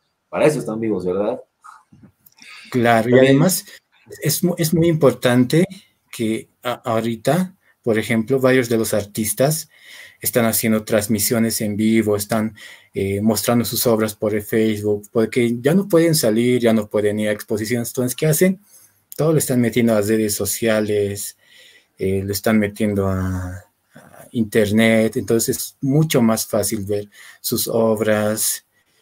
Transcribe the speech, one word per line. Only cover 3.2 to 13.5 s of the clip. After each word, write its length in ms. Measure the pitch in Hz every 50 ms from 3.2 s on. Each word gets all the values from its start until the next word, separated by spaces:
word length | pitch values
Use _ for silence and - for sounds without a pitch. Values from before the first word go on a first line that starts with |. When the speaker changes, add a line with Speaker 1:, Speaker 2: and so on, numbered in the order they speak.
| 131 135 135
Speaker 2:
además 320 | 139 165 185 185 - - - - - _ _ _ _ _ - - -
es 220 | - 151 - - 180
mu-, 100 | 175 170 -
es 160 | 160 156 185
muy 120 | 160 165 175
importante 800 | 160 156 147 127 117 - - 123 120 127 123 - 156 160 190 - - - _ _ _ _ _ _
que 380 | - - 113 107 110 - - _ _ _
a-, 200 | - 123 120 - -
ahorita, 720 | 127 113 110 110 117 117 110 - 135 143 180 185 185 - _ _ _ _ _
por 160 | - 117 107 110
ejemplo, 420 | 107 - 117 113 110 110 135 131
varios 300 | 127 127 127 131 120 117
de 80 | 120 113
los 160 | 110 107 110
artistas 760 | 104 98 - - 113 110 107 - - 131 147 156 - - _ _ _ _ - - - - - _ -
están 240 | - - - 123 113
haciendo 380 | 113 107 - - 113 110 107 107
transmisiones 800 | - 117 104 101 - 113 101 101 - 120 117 113 113 110 -
en 140 | 113 104 104
vivo, 400 | 104 110 110 113 113 104 104 104
están, 400 | 101 - - 113 110 107 110 104 - - - - - _ _ -
eh, 280 | 101 98 98 98 101
mostrando 440 | 104 113 110 - - -